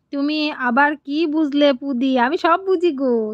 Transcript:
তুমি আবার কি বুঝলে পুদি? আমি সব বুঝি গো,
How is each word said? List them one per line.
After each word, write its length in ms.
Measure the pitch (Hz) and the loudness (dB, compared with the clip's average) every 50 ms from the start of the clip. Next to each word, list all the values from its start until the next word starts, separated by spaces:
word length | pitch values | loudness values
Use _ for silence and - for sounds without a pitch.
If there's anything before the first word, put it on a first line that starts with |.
| _ _ - | _ _ -6
তুমি 200 | 277 277 294 302 311 302 294 302 - | -4 -4 -2 -2 -2 -2 -4 -4 -4
আবার 320 | 262 247 233 254 285 294 302 285 | -2 0 2 4 4 2 2 -2
কি 180 | _ 277 285 302 330 311 | _ -6 -4 -2 -2 0
বুঝলে 380 | 285 311 320 285 262 285 294 285 269 | 0 0 0 0 2 2 4 2 2
পুদি? 360 | 247 285 277 277 240 262 269 262 247 | 0 -2 -6 -4 -2 0 0 2 2
আমি 200 | 233 254 302 370 | 2 0 0 0
সব 220 | - 339 330 370 381 | 0 2 2 2 0
বুঝি 260 | 381 381 330 339 349 | 0 0 0 0 0
গো, 140 | 285 262 277 254 240 226 220 214 | -2 0 -2 0 0 0 -2 -4